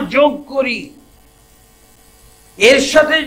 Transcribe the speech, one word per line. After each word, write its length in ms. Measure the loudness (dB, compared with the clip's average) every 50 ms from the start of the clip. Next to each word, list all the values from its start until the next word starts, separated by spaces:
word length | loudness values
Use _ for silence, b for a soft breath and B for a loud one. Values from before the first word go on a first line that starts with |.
| 0 -2 0
যোগ 180 | 2 2 2 2 -2 -12 -8 -4
করি, 240 | -4 -2 -2 -4 -8 -10 -16 -20 -20 _ _ _ _ _ _ _ _ _ _ _ _ _ _ _ _ _ _ _ _ _ _ _ _ _ -20 _ _ _ _ _ 0
এর 200 | 2 4 4 2 2 0
সাথে 240 | 2 0 2 2 0 -2 -2